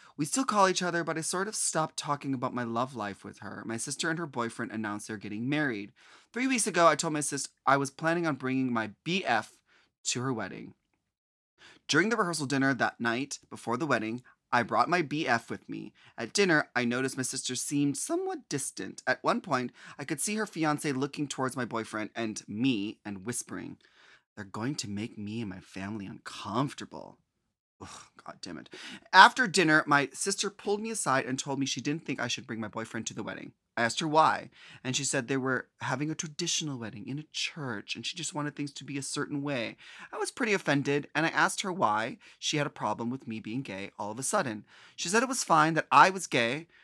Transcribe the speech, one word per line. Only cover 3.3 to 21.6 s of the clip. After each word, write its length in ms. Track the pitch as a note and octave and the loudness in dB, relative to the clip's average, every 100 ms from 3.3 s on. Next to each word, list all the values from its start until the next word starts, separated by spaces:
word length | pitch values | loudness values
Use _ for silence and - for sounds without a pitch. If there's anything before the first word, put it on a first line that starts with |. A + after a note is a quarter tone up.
| - | -14
her. 220 | G2+ G2+ | -12 -10
My 120 | G#2 A2+ | -6 -6
sister 340 | D3+ C#3 E3+ | -6 -4 -2
and 80 | D#3+ | -2
her 80 | E3 | -4
boyfriend 460 | B2 A#2 - A2+ | -2 -4 -4 -6
announced 340 | A2 G#2+ G#2 - | -4 -4 -6 -6
they're 120 | G#2+ | -8
getting 300 | G#2 G#2 B2 | -8 -6 -2
married. 440 | D3+ D3 G#2+ G2+ - - - _ | 0 0 -2 -8 -14 -20 -20 _
Three 140 | A#3 C4 | -4 0
weeks 200 | C4 A3 | 2 2
ago, 200 | F3 E3+ | 6 6
I 80 | D3+ | 6
told 160 | E3 | 2
my 60 | D3+ | -2
sis 280 | D3 C#3+ - _ - | -2 -4 -6 _ 4
I 100 | C#3 | 4
was 120 | C#3 | 4
planning 360 | - D#3+ E3+ E3 | -2 0 0 0
on 80 | |
bringing 380 | C3 B2+ C3 C3 | -2 -2 0 0
my 180 | A#2 A2 - | 0 -2 -6
B 200 | - F#3 | -2 0
F 320 | D3+ A2+ - - _ _ _ _ | 2 2 0 -10 _ _ _ _
to 160 | - B2+ | -4 -2
her 100 | B2+ | -2
wedding. 420 | A#2 F#2+ A2 A#2 - _ _ _ _ _ _ _ _ - - - | -2 -4 -8 -14 -18 _ _ _ _ _ _ _ _ -20 -18 0
During 200 | D3 G3+ | 2 4
the 80 | A3+ | 2
rehearsal 300 | F#3 D#3+ C3+ | 0 -2 -2
dinner 280 | C#3 C3+ | 2 2
that 260 | B2 A2 - | 2 0 0
night 380 | A#2 A#2 C3+ - - | -2 0 -4 -10 -14
before 280 | A#2 - A#2+ | -10 -4 -2
the 100 | D3+ | 0
wedding, 360 | A#2+ A2 A#2+ - _ _ | 0 0 -6 -10 _ _
I 100 | B2 | 0
brought 260 | G#2+ A2 B2 | 2 2 4
my 120 | F3+ | 2
B 240 | D3 D3 - | 0 -2 2
F 220 | A#2 - | 0 0
with 160 | G2+ - | -10 -10
me. 240 | G#2+ G#2+ - - - | -12 -12 -16 -18 -10
At 140 | A2+ | -4
dinner, 340 | - G3 D3+ - | 2 4 4 2
I 100 | B2 | 0
noticed 320 | A#2+ B2 C3 - | 0 0 -2 -2
my 60 | |
sister 320 | B2+ C3 - | -4 -4 -4
seemed 420 | B2 - C#3+ C#3+ C#3 | -4 -2 2 2 0
somewhat 520 | - E4+ F#4+ F#4 - | -2 -2 -2 -6 -6
distant. 540 | D3 - - F#2+ - - | -6 -4 -8 -10 -6 -2
At 160 | B2+ | 0
one 180 | D3 A3 | 0 0
point, 300 | G3 C3 B2 - - - | 0 -2 -2 -8 -18 -12
I 60 | |
could 160 | C#3 D#3 | -6 -4
see 140 | - G#3+ | -2 -2
her 100 | G#3+ | -4
fiancé 480 | - D#3 D3 D#3 C3 | 0 0 2 0 0
looking 300 | C#3+ - C#3+ | -2 -4 -6
towards 280 | - C3 | -2 -2
my 80 | C3 | -2